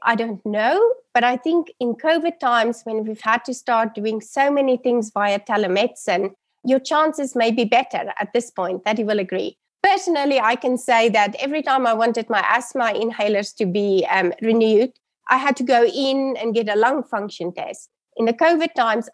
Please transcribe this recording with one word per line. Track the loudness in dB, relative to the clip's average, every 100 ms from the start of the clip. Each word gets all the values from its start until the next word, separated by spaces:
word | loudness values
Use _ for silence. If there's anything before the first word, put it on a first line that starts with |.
I | -2 -2
don't | -4 -8 -6
know. | -2 0 2 2 0 _
But | 0
I | 0 0
think | 0 0 -2 -6
in | -4
covid | -2 0 0 0 -2
times, | 0 2 0 -2
when | -6 -6
we've | -6 -6
had | -2 -2 -4
to |
start | -8 -2 0 0
doing | -4 -4 -6
so | -6 0 2
many | 2 2 2
things | 2 0 -2
via | -2 0 -2
telemedicine, | -2 -2 0 0 0 -4 -4 -2 -4 -8 _ _ 0
your | 0
chances | 2 0 2 0 -4 0
may | 0
be | 0
better | 2 2 0 -6 -8 -8
at | -4
this | -4 -4
point | -6 -6 -4 -2
that | -2
he |
will | 0 -2
agree. | -2 -4 -6 -10 _ _
Personally, | 2 2 0 0 2 2
I | 2 0
can | -2 -2
say | 2 2 4
that | 2 0 -2
every | -4 -4
time | 0 0 2
I |
wanted | 2 0 -2 -2
my | 0 2
asthma | 0 -2 -2 -2
inhalers | 0 -4 -2 0 0 -2 -4
to | -2
be, | 0 2 2 2
um, | 0 0 -2
renewed, | 0 2 4 4 2 -4 _ _ -2
I | 0
had | 2 -2
to |
go | 2 4 4
in | 2 -2 0 -2 -4
and | -2
get | -2 0
a | 2
lung | 2 0
function | -4 -6 -6 -8 -10
test. | -8 -12 -12 -20 _ _ -2
In | -2
the |
covid | 2 2 2 0
times, | 0 0 0 -4